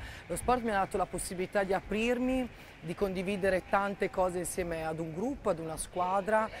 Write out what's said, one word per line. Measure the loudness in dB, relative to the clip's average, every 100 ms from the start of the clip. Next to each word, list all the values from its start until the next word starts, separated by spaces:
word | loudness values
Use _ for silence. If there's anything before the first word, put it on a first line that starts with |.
| -8 -12 -6
Lo | -2
sport | 2 2
mi | 4
ha | 2
dato | 2 0
la | -2
possibilità | -2 -6 -4 -2 0
di | 2 0
aprirmi, | 0 0 2 2 2 2 0 -6 -18 -10
di | -8 0
condividere | 0 0 0 2 2 2 2
tante | 2 2 0 -2
cose | 2 2 0
insieme | -2 -2 -2 -2 -2
ad | -4
un | -4
gruppo, | -4 -4 -2 0
ad | 0
una | -2 -6
squadra, | -6 -2 2 2 4 4 2 -4